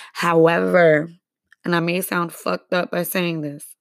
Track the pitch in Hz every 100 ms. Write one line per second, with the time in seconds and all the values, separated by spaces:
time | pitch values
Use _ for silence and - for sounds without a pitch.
0 | - - 175 165 165 170 185 180 165 151
1 | 170 170 _ _ _ _ 180 170 170 180
2 | 185 180 170 - - 180 - 180 175 180
3 | 170 190 175 165 147 147 - _